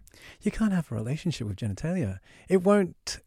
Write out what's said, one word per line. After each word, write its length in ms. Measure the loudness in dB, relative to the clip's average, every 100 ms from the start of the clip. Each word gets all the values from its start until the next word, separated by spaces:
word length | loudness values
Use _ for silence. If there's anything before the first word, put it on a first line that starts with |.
| -18 -20 -20 -6
You 100 | -4
can't 200 | 0 2
have 180 | 2 -2
a 40 |
relationship 520 | -4 -4 -4 -4 -4 -6
with 80 | -4
genitalia. 640 | -4 -4 -4 -2 -2 -6 -14 -20 0
It 140 | 2
won't, 560 | 6 4 4 -4 -12 -12